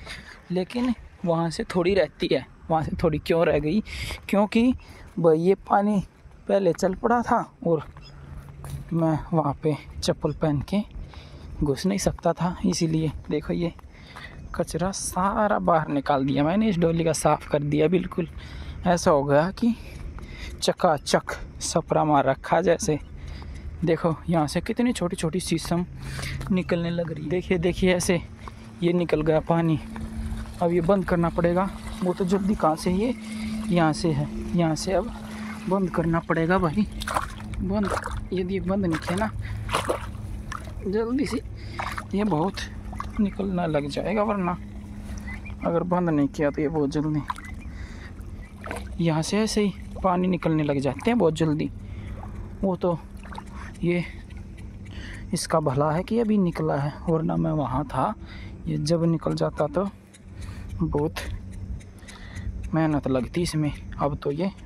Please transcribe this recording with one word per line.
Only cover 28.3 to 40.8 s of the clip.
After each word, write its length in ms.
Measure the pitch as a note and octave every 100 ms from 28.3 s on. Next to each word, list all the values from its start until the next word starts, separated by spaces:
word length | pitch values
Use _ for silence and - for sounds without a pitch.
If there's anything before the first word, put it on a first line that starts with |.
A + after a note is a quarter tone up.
| - - - - -
ये 100 | E3+
निकल 280 | F3 E3+ D#3
गया 180 | D#3 D#3
पानी। 380 | - E3 E3 D#3 - - - - - - - -
अब 100 | F3
ये 100 | F3
बंद 240 | E3+ G3+ E3+
करना 240 | F3 E3+
पड़ेगा। 400 | - E3+ F3 F#3+ - - -
वो 100 | F3+
तो 120 | F3 F#3
जल्दी 300 | F#3+ G3 G#3+
कहाँ 200 | D#3+ E3
से, 160 | F3+
ये 220 | F#3 A#3 - - - - - -
यहाँ 240 | F3 E3
से 180 | D3 E3+
है, 160 | C#3+ D3 - - F3
यहाँ 180 | E3 D#3
से 180 | -
अब 180 | F#3 A#3 - - - - - -
बंद 200 | F#3+ F#3
करना 300 | - E3+ E3
पड़ेगा 360 | - E3 E3 F#3
भाई। 280 | F3 D#3+ G3+ - - - - - - -
बंद, 300 | F#3+ G3+ G3 - - - -
यदि 200 | F3+ F#3
ये 60 | G3
बंद 260 | F3 G3 F3+
नहीं 140 | D#3
किया 180 | - F3+
ना 140 | G#3+ - - - - - - - - - - - - - - -